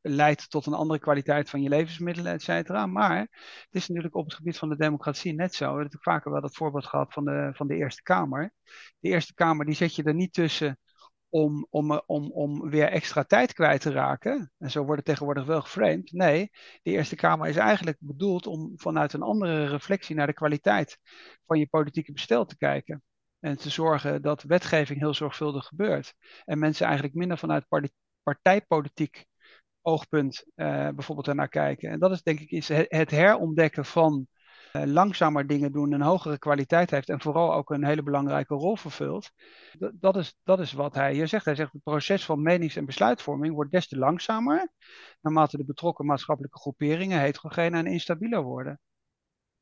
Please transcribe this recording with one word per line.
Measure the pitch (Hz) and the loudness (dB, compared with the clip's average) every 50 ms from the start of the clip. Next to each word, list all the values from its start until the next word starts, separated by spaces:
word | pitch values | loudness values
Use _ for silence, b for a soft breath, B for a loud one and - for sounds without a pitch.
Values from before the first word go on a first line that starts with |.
leidt | - 151 139 143 151 151 147 - - - | -6 -2 2 4 6 6 4 2 -4 -6
tot | - 151 - | -6 -4 -2
een | 147 | -2
andere | 151 - 156 156 156 143 | -2 -2 0 -2 -2 0
kwaliteit | - 156 143 143 139 - 147 147 143 - | 2 2 0 2 2 0 0 0 0 -2
van | - 139 | -4 -2
je | 139 139 | 0 2
levensmiddelen, | 143 151 165 160 165 165 175 175 170 170 175 175 | 2 2 2 0 -4 -8 -6 -6 -6 -4 -4 -4
et | 170 156 | -6 -6
cetera." | - - 170 170 165 - 180 208 208 | -4 -2 -2 -2 -2 -2 -2 -2 -2
Maar | 185 185 202 214 190 160 180 | -2 2 2 2 2 2 0
het | 214 - _ - - - - - - _ | -2 -6 _ -20 -20 -20 -20 -20 -20 _
is | - 185 - - | -6 -6 -4 -4
natuurlijk | 175 170 165 165 - | -6 -6 -6 -4 -4
op | 185 156 | -6 -6
het | 156 - | -6 -10
gebied | - 156 170 160 - | -8 -8 -8 -6 -4
van | - 156 | -4 -4
de | 151 | -2
democratie | 147 156 151 151 143 - 151 143 - - 180 156 | 0 0 0 0 -2 -4 -6 -6 -4 -6 -4 -2
net | 156 180 185 - | -2 -4 -4 -4
zo. | - | -4
We | 147 | -4
hebben | 135 139 143 147 | -4 -2 -4 -6
natuurlijk | 143 - - - 185 170 | -8 -10 -4 0 0 0
vaker | 151 - 147 | 0 -2 -4
wel | 147 147 | -4 -4
dat | 143 139 - | -4 -6 -8
voorbeeld | - 160 151 143 143 - | -6 -6 -4 -4 -6 -6
gehad | - - 143 143 - | -2 -2 -2 -2 -2
van | - 151 143 | -4 -6 -4
de, | 143 143 143 143 139 135 | -2 -2 -2 -4 -4 -6
van | - 147 | -6 -4
de | 139 156 | -4 -2
Eerste | 165 147 131 - - | -2 -2 -4 -6 -10
Kamer. | _ - 180 185 160 143 127 135 160 220 - _ b b b b b b b _ | _ 0 2 2 2 -2 -4 -6 -6 -8 -10 _ b b b b b b b _
De | - 180 | -2 0
Eerste | 185 165 - - _ | 0 0 0 -4 _
Kamer, | - 175 165 160 151 147 | 2 2 4 4 2 0
die | 151 151 | -2 0
zet | - 180 165 - | 0 0 -2 0
je | - | -2
er | 147 156 151 | -2 0 0
niet | 170 185 180 | 0 -2 -2
tussen | - - 170 151 - - 156 143 131 - _ b b b b b _ _ _ _ | 0 0 0 0 0 -2 -2 -4 -4 -8 _ b b b b b _ _ _ _
om, | - 156 156 147 147 147 - - | 0 2 2 2 0 -2 -6 -2
om, | - 151 147 151 147 151 - | -2 0 0 2 0 -2 -2
om, | - 151 147 147 147 | -2 -4 -2 -2 -4
om | - - 147 143 147 147 - 156 | -4 -4 -4 -2 -4 -6 -6 0
weer | 147 151 147 - | 2 4 4 4
extra | - 160 - - - 151 143 | 2 0 -2 0 -2 -2 2
tijd | - 196 226 247 - | 4 4 4 4 2
kwijt | - - 165 147 143 135 | 2 2 4 4 4 2
te | - 156 | 2 0
raken. | 135 135 139 135 139 - - 220 277 285 180 131 _ _ | 0 2 0 0 0 -2 -2 -4 -4 -4 -6 -8 _ _
En | 165 135 | -10 -6
zo | - 151 | -4 -4
wordt | 143 139 151 | -2 -2 -2
het | 147 - | -2 0
tegenwoordig | - 147 131 147 143 143 143 131 | -2 -2 -2 -2 -4 -4 -4 -2
wel | 143 160 151 | -2 -2 -2
geframed. | - - - 190 226 175 - 180 185 - | -2 -6 -2 2 2 2 2 0 -4 -8
Nee, | 165 180 185 160 143 165 202 208 b b b b b b | -2 2 4 4 4 4 0 -4 b b b b b b
de | _ 175 | _ -2
Eerste | 190 185 147 - 160 | 0 0 -2 -2 -2
Kamer | - - 165 160 160 156 160 | 2 4 4 4 4 0 -2
is | 147 | 0
eigenlijk | 165 220 214 214 190 175 165 147 - | 2 4 4 4 2 0 -4 -6 -6
bedoeld | 156 143 139 139 190 202 180 180 - | -10 -12 -8 -4 -2 0 0 -2 -4
om | 214 175 160 160 - - | -6 -8 -8 -8 -10 -12
vanuit | 156 - 170 160 156 151 147 | -6 -6 -2 0 0 0 0
een | - 147 | -2 -4
andere | - - 208 220 196 170 160 156 147 | -2 -2 0 0 0 0 0 0 0
reflectie | 139 143 143 - - 196 190 - - 156 | -2 -2 -6 -2 -2 -2 -2 -2 -6 -2
naar | 156 143 | 0 0
de | 143 | 0
kwaliteit | 147 - 156 151 151 143 - 190 208 196 139 - - _ b b b b b b b b _ | 0 0 0 0 0 2 2 2 4 4 2 -2 -8 _ b b b b b b b b _
van | - 165 156 | 0 2 2
je | 151 | 2
politieke | 143 - 160 151 147 - 165 156 - | 2 2 0 0 0 -2 -6 -6 -6
bestel | 147 139 - - 226 240 208 | -10 -12 -2 2 2 2 2
te | - - | 0 -4
kijken. | _ - 139 139 139 - - 156 139 - _ _ _ _ _ _ _ | _ 0 0 0 0 -4 -8 -14 -14 -14 _ _ _ _ _ _ _
En | - 151 143 - | -6 -6 -6 -4
te | - 151 | -6 -6
zorgen | - - 160 160 151 135 - 143 147 143 | -4 0 2 2 2 2 0 -2 -4 -2
dat | 143 147 151 - | -2 -2 -4 -4
wetgeving | - 143 170 185 - - 165 156 147 135 143 139 | 0 2 2 2 2 2 2 2 2 0 -2 -2
heel | 151 151 143 | -2 -2 -2
zorgvuldig | - 156 143 - - 156 147 139 139 - | -2 -4 -4 -4 -4 -4 -4 -4 -6 -10
gebeurt. | - 147 165 202 214 165 143 139 - - _ b b b b b | -10 -4 -2 0 0 0 -2 -4 -10 -18 _ b b b b b
En | - 151 151 | -4 -2 2
mensen | 156 156 151 - - | 2 2 2 2 2
eigenlijk | - 147 139 139 139 135 | 2 2 2 0 -2 -4
minder | 165 180 180 175 - | -4 -2 -2 -4 -4
vanuit | - 160 151 147 - _ | -2 -2 -2 -2 0 _
parti-, | - 151 143 139 - _ _ _ _ _ | -2 -2 -2 -4 -8 _ _ _ _ _
partijpolitiek | _ - 139 - _ 185 190 208 - _ 170 156 143 143 - - 151 - - - - _ _ b b b b b b _ _ _ | _ -4 -4 2 _ 4 4 4 2 _ 0 0 0 -2 -4 -4 -4 -4 -4 -16 -20 _ _ b b b b b b _ _ _
oogpunt, | _ 170 160 151 - - - 151 139 135 - - - - _ | _ 0 0 0 -2 0 0 0 0 0 -4 -10 -16 -18 _
eh, | - 156 147 143 143 143 147 | -6 -4 -4 -2 -2 -2 -4
bijvoorbeeld | 143 139 139 - 156 147 139 | -4 -8 -10 -8 -8 -6 -4
daarnaar | 147 143 143 143 135 | -2 0 0 -2 0
kijken. | - 151 147 143 139 - - - | 0 0 0 0 -2 -4 -6 -8
En | - 156 | -2 2
dat | 180 185 | 2 2
is | 185 175 | 2 0
denk | - 170 156 151 | -2 -2 -2 -2
ik | 156 - | -4 -6
iets, | - 165 143 - | -6 -6 -2 0
het, | 151 156 160 - | 2 2 2 2
het | - 156 160 - | 2 0 0 2
herontdekken | 151 147 170 202 220 233 170 160 156 165 160 151 - - 135 | 4 6 6 6 6 4 2 0 4 4 4 4 2 -4 -8
van, | - - 170 165 156 151 139 131 - b b b b b b b b | -2 2 4 4 4 4 0 -4 -8 b b b b b b b b
eh, | b 147 147 | b -4 -2
langzamer | 143 143 170 196 208 180 - 175 156 151 143 139 | 2 4 4 4 4 4 2 2 2 4 0 0
dingen | 139 147 143 143 139 | 0 0 0 0 0
doen, | 139 147 143 143 | 0 0 0 2
een | 143 139 | 2 2
hogere | 143 156 185 180 - 156 147 135 | 4 4 2 2 0 -4 -6 -4
kwaliteit | - 151 143 143 135 - 170 170 175 - | 0 0 0 0 2 2 4 2 4 2
heeft | 156 139 - - | 0 -2 -2 -2
en | - 135 | -6 -4
vooral | - 151 143 165 170 160 165 | -4 0 2 2 2 4 2
ook | 156 143 - | 0 0 -2
een | 151 143 143 | -4 -2 0
hele | 143 151 151 | 0 0 0
belangrijke | 143 143 143 139 143 139 143 143 143 - 147 | -2 -2 -2 0 0 0 0 -2 -2 -2 -4
rol | 139 151 185 226 | -2 0 -2 -2
vervult. | - - 156 - - 147 139 160 208 - - _ b b b b b b b b 160 | -2 -6 -12 -8 -6 -6 -6 -6 -8 -10 -14 _ b b b b b b b b -8
D-, | 185 - 220 | -8 -8 -6
dat | 175 - 190 190 | 0 0 2 2
is, | 196 156 - - _ | 2 -4 -6 -10 _
dat | _ - 190 185 | _ 2 2 2
is | 170 127 | 2 -6
wat | 135 139 143 143 - | -4 -4 -4 -2 0
hij | 139 139 139 | 0 0 2
hier | 139 143 160 156 | 2 0 0 0
zegt. | - 214 - | 0 0 0
Hij | 160 147 | 0 0
zegt, | 143 156 135 | 0 -4 -6
"Het | - 147 | -6 -12
proces | - 151 151 147 - - 196 190 - | -6 -2 -2 -2 0 0 0 0 2
van | - 156 143 | -2 -2 2
menings- | 151 165 180 175 170 151 - | 4 4 4 4 2 -2 -4
en | - 147 | -4 -6
besluitvorming | 135 135 - 202 226 247 - - - 143 139 147 160 160 | -6 0 2 4 4 4 0 -2 -6 -4 -2 -2 -2 -2
wordt | 147 147 143 | -2 -2 0
des | 180 185 160 - | 0 0 0 0
te | 139 135 | -4 0
langzamer, | 131 139 170 175 - - 220 220 233 277 302 349 381 330 - b b b b b b b b b | 2 2 2 0 -2 -4 -2 -2 0 2 2 0 0 -4 -8 b b b b b b b b b
naarmate | - 156 156 160 156 147 - | -4 0 4 4 2 2 0
de | 143 139 | -6 -6
betrokken | 135 139 - 165 170 160 - 147 | -8 -8 -4 -4 -4 -2 -2 0
maatschappelijke | 143 143 131 - - 151 139 139 139 - - | 0 0 0 0 -4 -4 -4 -4 -12 -14 -10
groeperingen | - 143 131 - 151 147 156 170 190 190 185 156 | -10 -10 -6 -2 0 0 0 0 0 0 2 2
heterogener | 139 143 139 - - 156 - 170 170 170 170 165 | 2 2 0 -2 -10 -6 -2 0 0 2 0 0
en | 165 185 | -2 0
instabieler | 175 170 - - 175 160 202 233 233 190 | -2 -2 -2 -2 -4 -4 -2 -2 -2 -2
worden." | 139 123 127 127 127 143 147 - _ _ _ _ _ _ _ _ _ _ _ _ _ _ _ _ | -2 -4 -6 -8 -8 -10 -12 -14 _ _ _ _ _ _ _ _ _ _ _ _ _ _ _ _